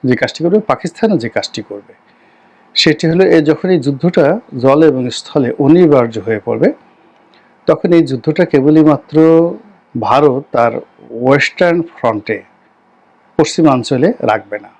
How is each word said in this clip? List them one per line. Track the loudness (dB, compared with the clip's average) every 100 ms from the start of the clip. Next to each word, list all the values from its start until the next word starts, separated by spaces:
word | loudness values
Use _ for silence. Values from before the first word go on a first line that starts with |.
যে | 0 -2
কাজটি | -2 -4
করবে, | 0 0
পাকিস্তানও | 0 -4 -4 -4 -2 -2
যে | -4
কাজটি | -8 -8 -12
করবে, | -12 -16 _ _ _ _ _ _ _ _ _
সেটি | -2 -2 0 -2
হলো | 0 2
এ | 2
যখন | 2 -2 0
এই | -2
যুদ্ধটা | -2 -2 -2 0 0 0 -8 -2
জলে | 2 4 4
এবং | 2 -6
স্থলে | -8 -6 -4 -4 -2
অনিবার্য | 2 4 4 2 0 -6
হয়ে | -6 -6 -4
পড়বে, | -2 -2 -2 _ _ _ _ _ _ _ _ -4
তখন | -2 2
এই | 2
যুদ্ধটা | 2 -2 -4 -2 0
কেবলই | 2 2 4
মাত্র | 4 0 -2 2 4 4 2 -4 -18 _ _ -8
ভারত | -2 2 2 0 -4
তার | -2 -2 -2 -14 _ -18
ওয়েস্টার্ন | -6 0 0 0 -2 0 0
ফ্রন্টে, | -4 -6 -4 -4 -6 -10 -10 _ _ _ _ _ _ _ _ -2
পশ্চিমাঞ্চলে | -2 2 2 2 -2 0 0 -2
রাখবে | -2 -4 -4 -14
না। | -14